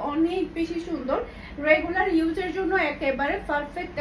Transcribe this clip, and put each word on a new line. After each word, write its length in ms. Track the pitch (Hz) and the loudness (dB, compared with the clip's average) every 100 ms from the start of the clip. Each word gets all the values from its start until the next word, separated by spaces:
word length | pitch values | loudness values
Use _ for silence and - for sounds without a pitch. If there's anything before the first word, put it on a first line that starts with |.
| 269 | -2
অনেক 300 | 302 330 370 320 330 | 2 2 2 -2 -2
বেশি 200 | 330 339 339 | -2 -4 -4
সুন্দর, 300 | 311 254 370 - - - - 302 | -4 -2 -2 -2 -10 -14 -2 4
রেগুলার 400 | 311 339 370 392 320 | 4 4 2 4 4
ইউজের 320 | 320 320 370 370 | 2 0 -2 0
জন্য 160 | 359 370 302 | 2 2 2
একেবারে 440 | 285 269 254 285 392 - | 0 0 0 0 -2 -2
পারফেক্ট 440 | 294 294 349 349 294 | -2 -2 -8 -6 -4